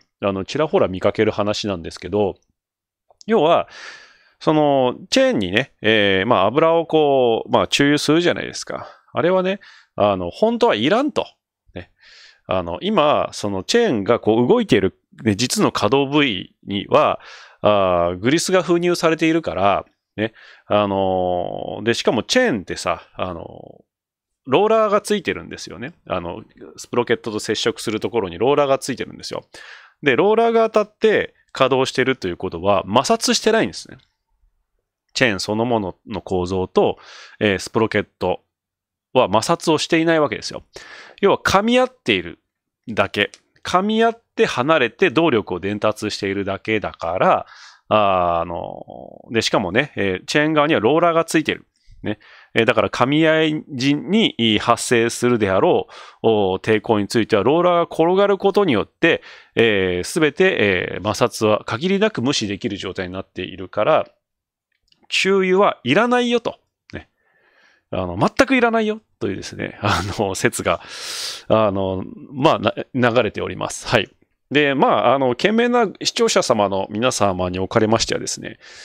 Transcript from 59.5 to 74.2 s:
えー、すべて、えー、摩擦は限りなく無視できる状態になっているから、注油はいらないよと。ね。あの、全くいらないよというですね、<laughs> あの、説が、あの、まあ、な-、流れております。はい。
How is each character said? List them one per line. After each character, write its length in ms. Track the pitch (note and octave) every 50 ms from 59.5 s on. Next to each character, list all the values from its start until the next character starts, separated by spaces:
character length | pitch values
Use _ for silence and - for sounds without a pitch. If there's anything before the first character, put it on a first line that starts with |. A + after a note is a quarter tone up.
| -
え 480 | A#2 A#2 A2+ G#2 G2 F#2+ F#2 F2+ F2+
ー、 20 | F2+
す 160 | - - F3
べ 120 | D#3 C#3+
て、 240 | C#3 - F#3 F#3+ - - G#2+ G2+ F#2 F2+ - - -
え 40 | -
ー、 120 | F2+ G#2+
摩 0 |
擦 340 | G#2 - B2+ A2+ - - A2
は 180 | G#2+ G#2+ - -
限 240 | - A2+ A2+ D#3 F#3
り 100 | G3 F#3+
な 120 | G#3 A3
く 120 | - -
無 100 | A#2 C3+
視 140 | C#3+ - A2+ G2
で 100 | G2+ F#2+
き 100 | - A#2
る 80 | G#2
状 180 | F#2 F#2+ F#2+ F2+
態 140 | - F#2 F2+
に 40 |
な 100 | F#2 F#2+
っ 60 | - _
て 140 | _ -
い 140 | F#2 F#2+ F#2+
る 120 | F2+ F#2+ F2+
か 160 | - G#2 G#2+
ら、 220 | C#3 D#3+ A#2+ - - _ _ _ _ _ _ _ _ _ _ _ _ _ _ _ _ _ _ _ -
注 280 | - - - F#3+ G3
油 220 | G3 F#3+ F#3 F#3 F#3+
は 220 | G3+ F3 - - -
い 100 | A#2+ D3
ら 140 | G3 A#3 A#3+
な 120 | B3 B3
い 100 | B3 A#3+
よ 100 | A#3+ A#3
と。 160 | - - - - _ _ _ _ _ _
ね。 160 | - - - _ _ _ _ _ _ _ _ _ _ _ _ _ _ _ _ _
あ 60 | - -
の、 200 | F#2+ F2+ E2+ -
全 280 | - G#3+ - - C4+
く 100 | - C4+
い 40 | B3+
ら 100 | A#3 A#3
な 100 | A3 A3+
い 60 | A3
よ 140 | G#3+ G#3 A3 - _ _ -
と 100 | - G2+
い 40 | G2
う 20 |
で 60 | G#2
す 140 | - - G2+
ね、 220 | G2+ G#2 F#2+ F#2 -
<laughs> 40 |
あ 200 | - G2+ F#2+ F2 F#2 G2+ F#2 -
の、 160 | G#2+ F#2+ F#2+
説 280 | - - A#2+ - -
が、 180 | G2 G2 E2+ - - - - - - - - - - - - - - -
あ 220 | - A2 A2 G#2
の、 340 | F#2+ G2 F#2+ F#2+ F#2 F#2 - - - - - -
ま 220 | C#3+ C3+ C3+ D#3 B2
あ、 40 | G#2
な-、 520 | - G#2 - - - - - C3 A#2+ A#2+
流 120 | A2+ B2
れ 80 | A2 G2+
て 100 | - F#2
お 80 | F#2 F#2+
り 80 | F#2
ま 140 | G#2 G#2 -
す。 180 | - - - -
は 100 | C3 A2+
い。 120 | F#2 - _ _